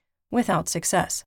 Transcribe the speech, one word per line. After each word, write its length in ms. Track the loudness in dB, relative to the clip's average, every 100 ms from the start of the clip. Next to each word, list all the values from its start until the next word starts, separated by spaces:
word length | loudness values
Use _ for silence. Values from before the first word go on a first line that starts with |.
| _ _ _
without 360 | 0 2 0 0
success. 540 | -4 0 0 0 -4